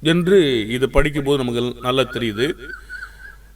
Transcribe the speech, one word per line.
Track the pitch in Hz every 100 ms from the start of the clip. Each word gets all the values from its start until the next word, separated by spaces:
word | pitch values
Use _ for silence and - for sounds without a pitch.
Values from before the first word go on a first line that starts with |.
என்று | 151 170 175 196 147 120 104
இது | 127 131
படிக்கும் | 143 151 147
போது | 135 143
நமக்கு | 123 120 120 120
நல்லா | 123 135
தெரியுது. | 120 120 117 104 143 113 147 - - - - - - - -